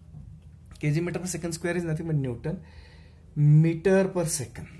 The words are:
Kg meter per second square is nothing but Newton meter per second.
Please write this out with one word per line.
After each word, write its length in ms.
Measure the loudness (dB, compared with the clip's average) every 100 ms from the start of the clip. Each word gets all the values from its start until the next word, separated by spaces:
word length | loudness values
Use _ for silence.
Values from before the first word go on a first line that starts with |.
| -20 -20 -20 -20 -20 -20 -20 -6
Kg 180 | -2 0
meter 200 | -2 -4
per 60 | -6
second 260 | -6 -8
square 240 | -6 -4 -4
is 80 |
nothing 240 | -2 -4 -2
but 80 | -2
Newton 440 | -2 -6 -6 -8 -10 -20 -20 -20 -20 -20 -8 2
meter 680 | 6 6 6 2 4 4 2
per 160 | 0
second. 420 | -2 -4 -8 -12 -16